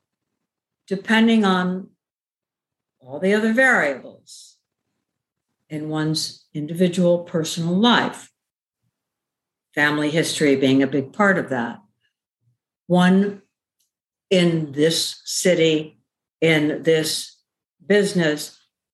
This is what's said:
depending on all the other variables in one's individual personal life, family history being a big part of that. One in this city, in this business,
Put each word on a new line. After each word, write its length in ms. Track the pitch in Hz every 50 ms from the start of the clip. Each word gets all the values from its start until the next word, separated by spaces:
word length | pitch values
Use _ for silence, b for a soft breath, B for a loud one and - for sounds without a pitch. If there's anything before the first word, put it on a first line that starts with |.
| _ _ _ _ _ _ _ _ _ _ _ _ _ _ _ _ _ -
depending 580 | 196 185 190 - 220 220 226 233 226 220 208
on 420 | 190 185 180 180 180 180 185 196 - _ _ _ _ _ _ _ _ _ _ _ _ _ _ _ _ _ _ _ _ _ _
all 200 | - 127 131 147
the 140 | 170 190 202
other 200 | 214 214 226 226
variables 1040 | 233 262 262 240 202 165 143 135 120 - 131 101 - _ - - - - - _ _ _ _ _ _ _ _ _ _ _ _ _ _ _ _ _ _ _ _ _ _ _ -
in 200 | 151 151 151 156
one's 560 | 151 156 156 156 160 156 - - - - _ _ -
individual 640 | 156 147 151 170 165 185 180 175 190 180 175 175 175
personal 560 | 175 - - 170 160 160 - 175 165 170 175
life, 580 | 185 220 240 226 156 120 - - - - - _ _ _ _ _ _ _ _ _ _ _ _ _ _ _ _ _ _ _ _ _ _ _ _ _ _ _ _ -
family 360 | 151 147 147 147 151 151 151
history 440 | 151 170 151 - - - 160 147 139
being 280 | 135 135 131 135 135 139
a 40 | 135
big 260 | 139 143 127 - -
part 240 | - 208 196 190 170
of 120 | 131 -
that. 300 | 135 123 117 117 - - _ _ _ _ _ _ _ _ _ _ _ _ _ _ _ _ _ _ _ _ _ -
One 540 | 175 180 180 180 190 190 202 202 202 - _ _ _ _ _ _ _ _ _ _ _ _ _ _ _ _ _ -
in 420 | 196 180 175 170 165 165 156 143
this 500 | 135 139 147 165 160 - - - - - -
city, 760 | - - - - 190 175 165 160 160 160 156 156 156 - _ _ _ _ _ _ _ _ -
in 420 | - 165 160 156 151 151 151 - -
this 540 | - 160 156 156 156 - - - - - _ _ _ _ _ _ _ _ _ _
business, 760 | - 196 208 202 180 - 180 170 156 151 147 - - - _ _ _ _ _ _ _